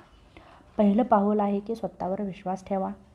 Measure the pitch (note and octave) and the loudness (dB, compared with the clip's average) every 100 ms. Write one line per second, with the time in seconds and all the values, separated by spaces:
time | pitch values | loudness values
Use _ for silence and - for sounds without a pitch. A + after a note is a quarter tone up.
0 | - - - - - - - - G#3 G3+ | -18 -20 -20 -20 -20 -20 -6 2 4 4
1 | - G#3+ G3+ G#3+ G3+ G3+ G#3 A3+ F3+ - | 4 4 4 2 0 -2 -4 -6 -8 -6
2 | F3+ G3 G3+ E3+ F3+ F#3+ F#3 G3 F#3+ G#3 | -6 -4 -6 -8 -6 -6 -4 -4 -4 -8
3 | - | -16